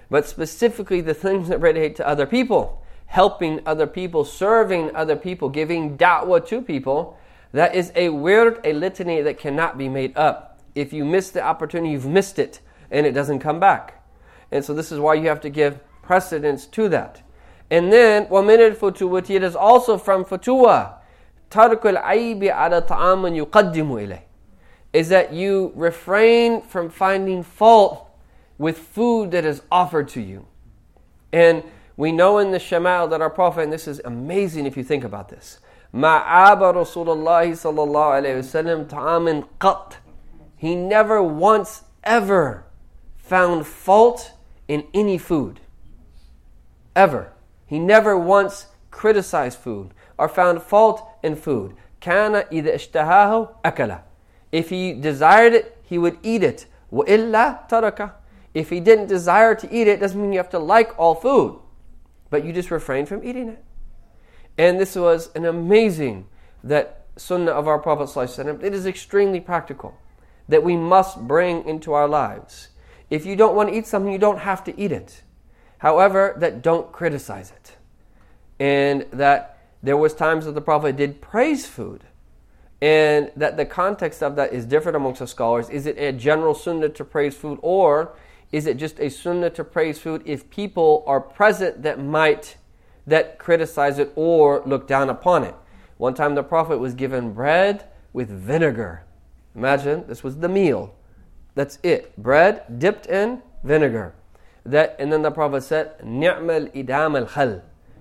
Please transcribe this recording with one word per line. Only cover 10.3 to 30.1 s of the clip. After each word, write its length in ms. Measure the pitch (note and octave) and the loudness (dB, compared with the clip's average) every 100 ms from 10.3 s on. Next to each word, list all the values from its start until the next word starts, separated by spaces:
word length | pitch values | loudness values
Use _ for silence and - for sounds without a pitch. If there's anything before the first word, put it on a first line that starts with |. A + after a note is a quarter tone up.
| - - - - - | -2 -8 -20 -14 -10
If 160 | C#3 | -8
you 140 | D3+ D3 | -6 -2
miss 240 | F#3 F#3+ | -2 -2
the 120 | F3+ | -4
opportunity, 520 | B2+ D#3+ D#3 F3 E3 | -4 -4 -6 -6 -6
you've 120 | C#3+ C3 | -6 -2
missed 320 | F3+ G3 - | -2 -2 -4
it, 220 | C3 - - _ - | -6 -8 -20 _ -6
and 140 | C#3+ D3+ | -2 0
it 80 | |
doesn't 260 | B2+ C#3+ C3+ | 0 -4 -4
come 220 | D#3 D#3+ | -4 0
back. 420 | G3 C3+ - - _ _ - - _ | 2 2 -4 -20 _ _ -20 -20 _
And 140 | C#3 C#3 | -6 -4
so 80 | |
this 180 | D3+ D#3 | -6 -8
is 80 | D3+ | -2
why 140 | D3+ | 0
you 160 | D#3 D#3+ | 2 0
have 100 | D3 | -4
to 80 | D3+ | -4
give 300 | D3 D3 C3+ - - | -2 -2 -2 -14 -16
precedence 640 | - F#3 F#3 D#3 D3 C3+ - | 0 0 0 -4 -2 -4 -6
to 220 | - G#3+ | -2 0
that. 320 | C#3+ - - - - - - - | 0 -4 -14 -20 -20 -20 -20 -2
And 220 | E3+ F3 | 0 6
then, 320 | A3+ A#3 G#3 G#3 | 8 8 6 2
وَمِنَ 500 | F#3+ G3+ A3+ A3+ G#3 | 2 6 8 6 4
الْفُتُوَّةِ, 540 | G3+ F#3+ F#3 F#3 F3+ | -2 -2 -2 -2 -2
it 100 | G3 | -2
is 120 | F#3 E3+ | -2 2
also 420 | G3+ B3 B3 G3 | 6 6 6 0
from 280 | G3 F#3+ F#3 | 0 0 -2
futuwa, 720 | F#3 - C4 A#3+ D3 G2 - - _ - _ _ | -6 0 6 6 6 0 -12 -20 _ -20 _ _
تَرْكُ 300 | G#3 A#3 A3+ | 4 6 6
الْعَيْبِ 600 | A3 F#3 - G#3 A#3 G#3+ | 2 0 0 0 0 -2
عَلَى 440 | G3 - D#3+ F3 E3 | -2 0 2 2 2
طَعَامٍ 600 | - F3 F#3+ F#3 E3 D3 | 2 2 2 0 -4 0
يُقَدِّمُ 420 | G#3+ F#3+ D#3+ D3+ | 2 2 0 -4
إِلَيْهِ, 340 | A#2+ G2+ F2+ - _ _ - _ _ - | -6 -8 -14 -18 _ _ -20 _ _ -2
is 160 | - E3 | 0 4
that 240 | F#3 - | 4 2
you 400 | D#3+ G3 G3 F#3 - | -2 -2 -2 -2 -2
refrain 840 | E3+ E3 - G3+ A3+ A#3 A#3 A3+ | -4 -4 -2 4 6 6 4 0
from 280 | - F#3 E3+ | -4 -8 -8
finding 520 | - F#3+ G3 F#3+ F#3 | -2 -2 0 -2 -6
fault 680 | E3+ - A3 A3+ G3 - - _ - _ _ - | -8 2 6 8 6 0 -16 _ -20 _ _ -8
with 200 | D#3 D#3+ | -6 -6
food 540 | - - A#3+ A3+ G3 | -10 -4 0 0 -2
that 140 | F3 D#3 | -2 -2
is 160 | C3+ - | -4 -2
offered 380 | F3+ F3+ D#3+ | 0 0 -2
to 100 | C#3 | -4